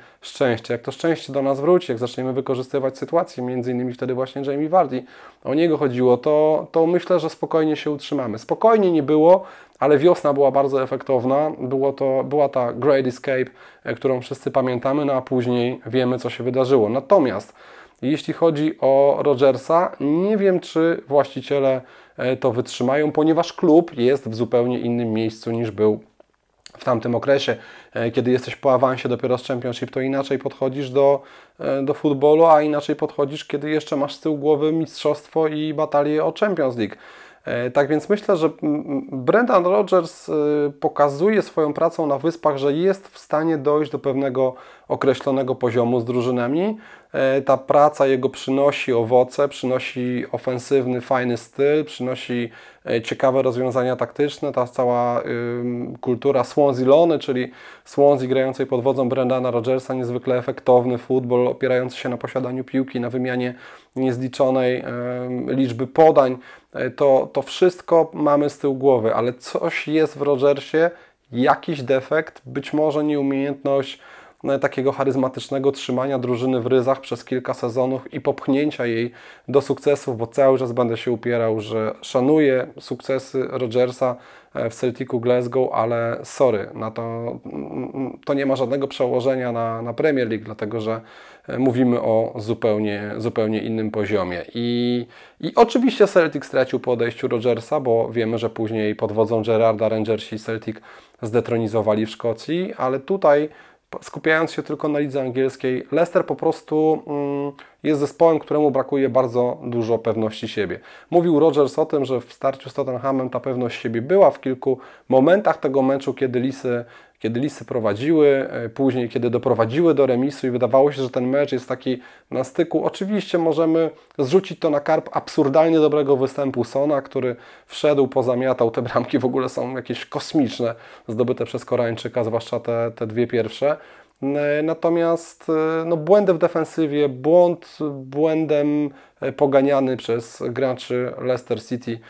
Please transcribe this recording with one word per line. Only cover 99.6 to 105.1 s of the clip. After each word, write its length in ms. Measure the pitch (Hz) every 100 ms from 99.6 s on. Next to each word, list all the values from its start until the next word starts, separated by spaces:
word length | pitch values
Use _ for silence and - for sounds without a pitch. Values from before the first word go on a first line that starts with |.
| 113 107 107
Rangersi 500 | 110 110 107 - 107
Celtic 380 | - 113 - 110 - - - _
zdetronizowali 840 | 113 120 113 117 113 110 104 107 113
w 40 |
Szkocji, 640 | - 117 110 - 170 190 -
ale 240 | 131 135
tutaj 480 | 135 196 156 147 151 - - _ _
p-, 80 | -
skupiając 500 | - - 160 160 160
się 100 | -
tylko 260 | - 151 151
na 100 | 147
lidze 220 | 147